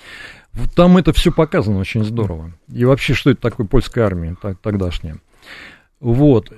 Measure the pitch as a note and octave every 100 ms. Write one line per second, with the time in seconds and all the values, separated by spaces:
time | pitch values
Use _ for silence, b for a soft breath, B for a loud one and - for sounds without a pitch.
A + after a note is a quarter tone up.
0 | B B B B B A2 - - F3+ F3+
1 | E3 - F3 D#3+ D#3 F#3 G#2 F#2+ F#2+ A2+
2 | G#2+ A#2 G2+ E2 D#2+ E2+ - A#2+ B2 C#3
3 | - - A3 F#3 A#2 - G#2 - - A#2+
4 | G#2+ F2+ E2 F2+ G#2 F#2 A2 G#2 F2+ E2
5 | D#2+ D#2+ _ B B B B B B _
6 | A#2+ A#2+ D3 A#2 -